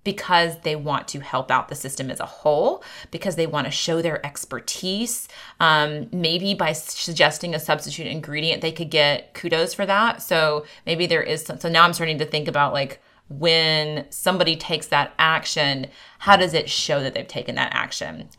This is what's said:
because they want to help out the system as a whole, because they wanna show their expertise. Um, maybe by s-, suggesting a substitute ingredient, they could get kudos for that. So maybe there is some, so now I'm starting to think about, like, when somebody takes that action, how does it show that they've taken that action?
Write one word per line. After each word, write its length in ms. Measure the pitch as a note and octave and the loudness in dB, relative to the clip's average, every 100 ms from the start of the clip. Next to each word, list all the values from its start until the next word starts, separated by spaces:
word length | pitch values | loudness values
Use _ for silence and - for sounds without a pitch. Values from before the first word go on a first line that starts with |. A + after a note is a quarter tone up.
| G3+ | -6
because 560 | G3+ - E3+ E3+ D#3+ | -4 2 4 4 0
they 160 | D#3+ D3+ | -4 -4
want 320 | D3 C#3 - | -2 -4 -4
to 100 | C#3+ | -10
help 320 | - C3 C3 | -6 -4 2
out 160 | B2+ - | 0 0
the 80 | C3+ | -8
system 340 | C3 - C3 | -8 -8 -8
as 120 | - | -8
a 40 | - | -10
whole, 580 | - D3+ D3 A#3 F#4+ - - - | -2 2 4 2 0 -6 -18 -14
because 240 | - G3 D#3+ | -8 -4 -2
they 100 | E3 | -2
wanna 240 | D3 C#3 | -2 -4
show 320 | - - E3 | -4 -2 0
their 240 | E3 D3 C#3 | 0 -2 -6
expertise. 1040 | - - B2 - - F#3 G3+ A#3 - - - - - | -10 -10 -10 -8 -6 -4 -4 -4 -6 -10 -16 -14 0
Um, 480 | E3 D3+ D3+ D3+ - | 4 4 2 -2 -6
maybe 440 | F3+ E3 F3 G3 - | -4 -2 0 -2 0
by 140 | D#3+ | -2
s-, 280 | D#3+ - - | -2 -8 -8
suggesting 560 | - D#3+ D3+ - F3 | -4 2 2 2 -4
a 60 | D#3 | -4
substitute 480 | - D3+ - D#3 D3+ | 0 -2 -2 -10 -8
ingredient, 560 | D#3 D3 D3+ D#3+ - | -8 -8 -4 -2 -2
they 80 | D#3+ | -4
could 180 | E3 D#3 | -6 -2
get 460 | D#3+ D3 C#3+ - - | 2 4 2 -4 -10
kudos 400 | E3+ D#3+ F3 - | -2 0 0 -2
for 100 | G3 | 0
that. 380 | G3 A3+ - | 2 2 0
So 420 | - E3+ D#3 D3+ D3+ - - | 0 2 2 0 -4 -10 -4
maybe 180 | E3 F3 | -2 2
there 160 | D#3+ | 0
is 240 | - D3+ - | 0 -4 -6
some, 140 | - | -6
so 100 | E3+ | 2
now 140 | E3 | 6
I'm 100 | E3+ | 6
starting 240 | E3+ D#3+ D3 | 4 -2 -2
to 80 | D3+ | -2
think 220 | D3+ D3 | -4 -2
about, 260 | C#3+ C#3 | 2 2
like, 260 | C#3 C3+ - _ _ - | 0 -4 -8 _ _ -16
when 800 | C#3 E3 E3 D#3+ D#3 D3+ D3+ - | -2 2 4 4 2 0 -4 -8
somebody 460 | - F#3 F#3 E3 D#3 | -4 0 2 2 0
takes 320 | - D#3+ - | -2 -4 0
that 260 | D3 C#3+ - | 0 2 2
action, 680 | D#3+ D#3+ - D#3+ C#3+ C3+ C3 - - - | 2 2 0 0 0 0 -6 -14 -20 0
how 180 | G3 F#3+ | 8 8
does 200 | F3+ D#3+ | 8 2
it 120 | - | 0
show 360 | - - C#3+ | -2 0 0
that 100 | C3+ | 0
they've 140 | - - | -4 -6
taken 260 | A#2+ - B2+ | -8 -4 -2
that 160 | B2+ - | -2 -2
action? 520 | - - - - - | -4 -6 -10 -12 -16